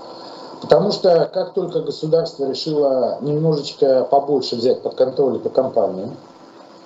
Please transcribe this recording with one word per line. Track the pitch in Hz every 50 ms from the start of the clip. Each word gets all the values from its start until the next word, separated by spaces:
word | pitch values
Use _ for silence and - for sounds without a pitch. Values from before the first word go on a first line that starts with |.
| - - - - - - - - - - - -
Потому | - - 147 156 185 208
что | 175 - - 185 170 165 - -
как | - 190 180 - -
только | 196 175 165 - 190
государство | - 143 139 - - 156 156 165 156 135 - - 135 131
решило | 127 - - 160 151 147 143 135 131 127 120 110 - -
немножечко | - 147 147 151 160 160 151 143 139 - - - 143 135 131 131 123 -
побольше | 143 139 139 147 147 131 123 - 123
взять | 117 117 127 113 -
под | - - -
контроль | - 127 127 - - 143 127 113
эту | 110 - -
компанию, | - 135 127 - - 117 101 95 92 92 98 123 - - - - - - - - - - - - - - -